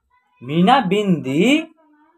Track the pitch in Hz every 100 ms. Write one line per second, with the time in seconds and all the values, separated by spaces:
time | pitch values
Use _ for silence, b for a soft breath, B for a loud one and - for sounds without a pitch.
0 | _ _ _ _ 120 156 185 269 202 202
1 | 202 165 131 143 214 302 320 _ _ _
2 | _